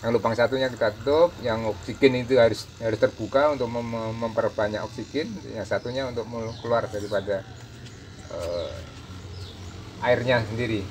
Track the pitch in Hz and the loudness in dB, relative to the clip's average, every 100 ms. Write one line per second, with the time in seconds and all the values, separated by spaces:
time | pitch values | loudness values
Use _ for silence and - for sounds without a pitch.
0 | 117 117 113 113 117 131 131 123 113 104 | 4 2 2 4 4 4 0 2 0 2
1 | 120 151 170 - 117 113 113 104 - 101 | 2 6 6 4 -2 0 0 -4 -6 4
2 | 135 127 120 131 117 110 - - 113 107 | 6 6 4 6 6 4 -8 -4 -2 2
3 | 127 - 107 135 147 143 120 120 120 117 | 2 0 0 4 4 2 -2 -2 -4 -4
4 | 113 113 117 107 110 - 107 104 107 - | -4 -2 -2 2 0 2 0 0 -4 -8
5 | 107 139 165 202 117 110 98 101 123 127 | -4 -4 -4 -6 -8 -8 -2 -2 0 -4
6 | 135 120 110 117 113 113 123 117 107 104 | -2 -4 -6 -6 -6 -6 0 2 2 -4
7 | 98 101 98 98 - - - - - - | -2 -2 0 -4 -4 -16 -16 -16 -16 -16
8 | - - - 85 85 87 76 87 85 - | -16 -16 -12 -8 -4 -4 -4 -8 -12 -14
9 | - - - - - - - - - - | -14 -14 -12 -12 -12 -12 -12 -12 -14 -4
10 | 120 120 120 120 107 113 117 110 95 | 2 4 4 2 2 -2 0 -2 -2